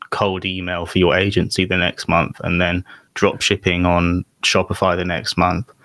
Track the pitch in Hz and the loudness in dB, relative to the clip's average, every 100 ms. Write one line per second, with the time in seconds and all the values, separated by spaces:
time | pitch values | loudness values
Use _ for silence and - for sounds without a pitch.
0 | - - 104 95 95 92 90 90 85 95 | -10 -2 -2 -2 -6 -6 -6 -6 -2 2
1 | 87 87 98 95 85 - 95 92 87 - | 4 4 2 0 0 -2 0 0 -2 -4
2 | - 82 78 - - 87 87 90 - - | 0 0 0 -4 -4 0 0 -2 -6 -16
3 | _ - 101 - - 95 95 87 90 87 | _ 0 0 0 -2 0 0 2 2 4
4 | 87 80 - _ - 95 92 - 95 87 | 2 0 -4 _ 0 0 0 0 0 0
5 | 90 85 - - 87 87 - _ | -2 -4 -4 0 2 0 -6 _